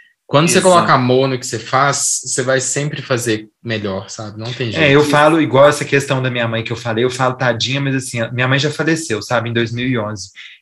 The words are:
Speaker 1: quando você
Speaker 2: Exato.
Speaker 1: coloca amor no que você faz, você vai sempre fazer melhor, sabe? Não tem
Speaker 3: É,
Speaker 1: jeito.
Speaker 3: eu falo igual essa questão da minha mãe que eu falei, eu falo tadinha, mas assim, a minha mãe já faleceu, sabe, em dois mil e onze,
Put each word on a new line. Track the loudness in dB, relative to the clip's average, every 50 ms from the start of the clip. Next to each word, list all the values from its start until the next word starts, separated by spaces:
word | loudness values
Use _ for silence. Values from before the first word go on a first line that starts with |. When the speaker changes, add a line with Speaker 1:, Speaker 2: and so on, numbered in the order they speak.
| _ _ _ _ _
Speaker 1:
quando | 0 2 2 4
você | 4 2
Speaker 2:
Exato. | 4 4 6 4
Speaker 1:
coloca | 4 4 4
amor | 2 2 4 4 4 4 4 2
no | 0
que | -4 -4
você | -6 -8 -8
faz, | -6 -2 0 2 2 2 0 0 -2 -2 -2 -4 -6
você | -6 -4 -2
vai | 0 0 0 0
sempre | -2 -2 -4 -4 -4 -4 -6 -8
fazer | -4 -4 -4 -2 0 -2 -2 -2 -4 -12 _ _ _
melhor, | -6 -6 -4 -4 -4 -6 -6 -8 -10
sabe? | -12 -12 -12 -12 -12 -12
Não | -10 -10
tem | -6 -6 -6 -4
Speaker 3:
É, |
Speaker 1:
jeito. | 0 2 4 4
Speaker 3:
eu | 6 6 4
falo | 4 4 4 4 4 4 4
igual | 2 2 6 6 6 6
essa | 6 2 -2
questão | 0 0 0 0 0 -2 -2
da | -2 -2
minha | -2 -2 -2
mãe | -2 -2 -4 -4
que | -6
eu | -8
falei, | -6 -6 -4 -2 0 0
eu | 0
falo | 0 -2 -2 -2 -2
tadinha, | 0 -2 -2 0 -2 -4 -4 -4 -2
mas | -2 -2 -2
assim, | -4 -4 -6 -4 -4
a | -4 -4
minha | -2 -2 0
mãe | 0 0
já | 0 0 -2
faleceu, | -2 -2 0 0 0 0 -2 -4 -6 -6
sabe, | -2 -2 -2 -2 -2 -2
em | -2
dois | -2 -2 -2
mil | -4 -4 -2
e | -2 -2 -2
onze, | -4 -4 -8 -10 -12 -16 _ -20 -20 -20 -20 _